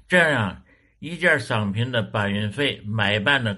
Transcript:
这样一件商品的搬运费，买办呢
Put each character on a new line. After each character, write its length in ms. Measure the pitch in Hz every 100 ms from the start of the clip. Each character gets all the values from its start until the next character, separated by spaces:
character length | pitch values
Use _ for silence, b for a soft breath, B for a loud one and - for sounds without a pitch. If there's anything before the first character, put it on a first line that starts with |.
| b
这 100 | 180
样 460 | 160 131 98 73 - b b b
一 180 | 143 170
件 240 | 175 147
商 320 | 113 113 104
品 200 | 104 127
的 100 | 120
搬 320 | 95 110 101
运 180 | 101 107
费， 300 | 98 139 101
买 360 | 101 110 101 104
办 240 | 120 135
呢 100 | 113